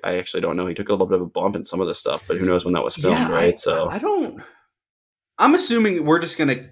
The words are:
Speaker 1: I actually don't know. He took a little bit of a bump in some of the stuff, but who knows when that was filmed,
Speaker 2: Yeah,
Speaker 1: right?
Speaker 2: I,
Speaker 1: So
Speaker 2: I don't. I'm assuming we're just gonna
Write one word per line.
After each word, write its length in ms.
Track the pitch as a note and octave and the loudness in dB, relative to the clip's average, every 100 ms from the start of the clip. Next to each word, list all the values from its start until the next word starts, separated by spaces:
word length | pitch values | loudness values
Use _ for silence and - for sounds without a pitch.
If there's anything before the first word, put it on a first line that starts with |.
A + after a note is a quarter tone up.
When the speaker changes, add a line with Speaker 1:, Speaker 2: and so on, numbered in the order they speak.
Speaker 1:
I 140 | - F2+ | -4 -4
actually 240 | - F2+ | -4 -4
don't 160 | F2 E2+ | -2 -2
know. 80 | F#2 | -4
He 60 | |
took 160 | E2 G#2 | -6 -2
a 20 | |
little 140 | G2 F#2 | 0 2
bit 100 | F#2 | 0
of 40 | |
a 80 | F2 | -2
bump 260 | - F#2+ G2+ | -2 -2 -2
in 100 | - | -6
some 140 | F2+ | -4
of 80 | F2 | -4
the 80 | D#2 | -4
stuff, 280 | - - - | -4 -4 -4
but 100 | F2 | -2
who 80 | F#2 | 2
knows 200 | F2+ F2 | 2 2
when 80 | |
that 100 | F2 | 0
was 120 | - - | -2 0
filmed, 220 | F#2 - | 0 2
Speaker 2:
Yeah, 120 | - | 2
Speaker 1:
right? 220 | E2 F2 | 2 2
Speaker 2:
I, 40 | - | 2
Speaker 1:
So 300 | - D#2+ D#2+ | -2 0 -2
Speaker 2:
I 100 | G#3 | -4
don't. 420 | F4+ G4+ C4 G#2 - _ _ _ _ _ _ _ _ - | -2 -2 -2 -8 -20 _ _ _ _ _ _ _ _ 2
I'm 140 | B3 | 4
assuming 500 | F4+ - A#3 G#3+ F3 | 4 4 2 2 2
we're 140 | D3+ E3+ | 4 4
just 180 | E3 - | 2 -2
gonna 360 | C#3+ B2 - | 0 0 -6